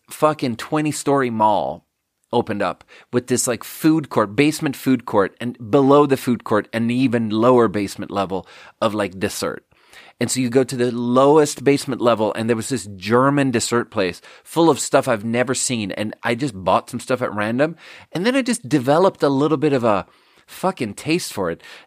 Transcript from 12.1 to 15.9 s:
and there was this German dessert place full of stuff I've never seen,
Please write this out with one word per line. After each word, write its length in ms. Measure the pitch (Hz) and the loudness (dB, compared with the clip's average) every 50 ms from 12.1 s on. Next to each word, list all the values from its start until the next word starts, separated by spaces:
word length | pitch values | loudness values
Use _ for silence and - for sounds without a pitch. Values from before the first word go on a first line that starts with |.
| 117 104 110 101 - | 2 2 0 -2 -2
and 160 | - 110 113 | -2 -2 -2
there 60 | 120 | -2
was 140 | 110 107 - | -2 -2 -4
this 180 | 135 113 - 101 101 | -6 -6 -6 -8 -14
German 560 | 92 90 104 113 123 131 139 143 143 139 135 | -10 -2 0 2 4 4 4 2 2 2 0
dessert 400 | 117 113 - - 120 120 113 - | 0 -2 -2 0 -2 -2 -2 -2
place 300 | - 110 95 90 87 - - - - - _ | -2 -2 -2 -2 -4 -6 -14 -20 -20 -20 _
full 260 | - - 160 170 160 | -6 0 2 4 4
of 100 | 139 113 | 4 2
stuff 280 | - - - 139 127 135 | 0 0 0 2 2 2
I've 180 | 120 104 104 | -2 -2 -2
never 280 | 113 113 120 127 120 127 | -2 -2 0 0 0 -2
seen, 380 | - - - 127 113 104 95 | -2 -2 -4 -2 -4 -4 -4